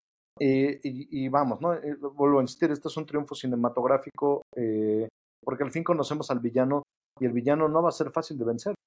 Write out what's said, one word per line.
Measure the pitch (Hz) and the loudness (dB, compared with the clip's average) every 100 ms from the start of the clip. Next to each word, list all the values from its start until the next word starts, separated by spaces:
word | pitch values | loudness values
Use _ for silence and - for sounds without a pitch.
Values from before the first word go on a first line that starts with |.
| _ _ _ - | _ _ _ 0
Eh, | 139 135 139 139 | 2 4 2 0
y, | 143 127 143 147 | -6 -8 -8 -4
y | 131 | 0
vamos, | 139 139 104 | 2 2 0
¿no? | 165 | 0
Eh, | 170 147 143 | -2 -4 -6
vuelvo | 143 143 143 143 | -8 2 4 6
a | |
insistir, | 127 - 165 | 2 0 0
este | 147 156 | 0 -4
es | 160 | -6
un | |
triunfo | 151 147 143 | -4 -4 -4
cinematográfico, | 143 131 123 120 120 123 139 143 - 143 143 - | -6 -4 0 0 0 2 2 0 -2 0 0 -2
eh, | - 117 107 107 107 110 - _ _ | -4 -2 0 2 0 -2 -8 _ _
porque | - 127 | -6 -4
al | 139 | -4
fin | 156 | -2
conocemos | 165 165 135 156 151 | -4 -2 -4 -4 -4
al | 127 | -4
villano | 120 120 127 143 143 _ _ - | -2 0 2 0 -4 _ _ -4
y | 127 | -2
el | |
villano | 120 120 147 156 | 0 0 2 2
no | 156 | 2
va | 170 | 2
a | |
ser | - 151 | 0 -2
fácil | 165 160 147 | -4 -6 -4
de | |
vencer, | 117 120 202 202 | -2 -2 -4 -8